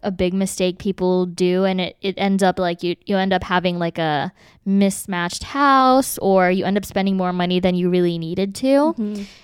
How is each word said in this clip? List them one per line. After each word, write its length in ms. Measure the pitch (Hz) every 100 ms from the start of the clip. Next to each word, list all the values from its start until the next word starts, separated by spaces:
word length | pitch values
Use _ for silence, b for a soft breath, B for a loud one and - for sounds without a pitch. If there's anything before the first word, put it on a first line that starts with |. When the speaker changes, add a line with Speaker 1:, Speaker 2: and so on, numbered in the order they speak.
Speaker 1:
a 80 | -
big 200 | 180 180
mistake 460 | 190 190 - 185 180
people 480 | 202 185 185 180 180
do, 380 | 175 180 180
and 160 | 196 185
it, 160 | 180 -
it 140 | 196 185
ends 280 | 196 196
up, 160 | 185 185
like, 240 | 180 170
you, 100 | 175 170 -
you 100 | 196
end 160 | 190
up 100 | 185
having, 340 | - 180 180 175
like, 180 | 170 165
a 340 | 160 147 180 - b b
mismatched 800 | 196 196 196 190 - 180 175 -
house, 720 | - 277 285 269 254 262 262 -
or 300 | 196 190 180
you 120 | 185
end 120 | 185 202
up 80 |
spending 320 | 196 196 196 190
more 160 | 180
money 260 | 180 175 180
than 160 | 180
you 160 | 180 180
really 280 | 180 175 170
needed 360 | 165 180 196
to. 400 | 196 262 277 302
Speaker 2:
Mm-hmm. 280 | 330 208 208 202 B